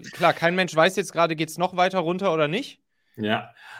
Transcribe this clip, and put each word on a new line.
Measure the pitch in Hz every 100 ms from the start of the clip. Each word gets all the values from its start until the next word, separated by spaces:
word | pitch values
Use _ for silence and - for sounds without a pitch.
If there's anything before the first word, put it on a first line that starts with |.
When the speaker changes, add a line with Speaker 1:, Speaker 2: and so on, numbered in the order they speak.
| 87
Speaker 1:
klar, | - 170
kein | - 170
Mensch | 180 180 156
weiß | 175 196
jetzt | 180
gerade, | 160 170
geht's | 160 156 -
noch | 180 180
weiter | 185 190
runter | 165 180 196
oder | 160 147
nicht? | 196 277 - _ _ _ -
Speaker 2:
Ja, | 107 117 - - - -